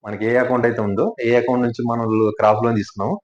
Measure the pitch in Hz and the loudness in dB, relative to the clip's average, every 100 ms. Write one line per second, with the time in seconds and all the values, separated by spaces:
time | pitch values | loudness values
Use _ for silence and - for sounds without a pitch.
0 | 104 104 110 123 123 123 120 117 104 98 | -10 -4 0 2 2 0 0 0 -2 0
1 | 185 - 117 120 120 123 120 120 120 117 | -2 -2 2 2 2 0 0 -2 -4 -2
2 | 113 110 107 104 107 107 117 113 101 101 | 0 2 0 2 2 4 2 0 -4 -4
3 | 104 208 | -4 -4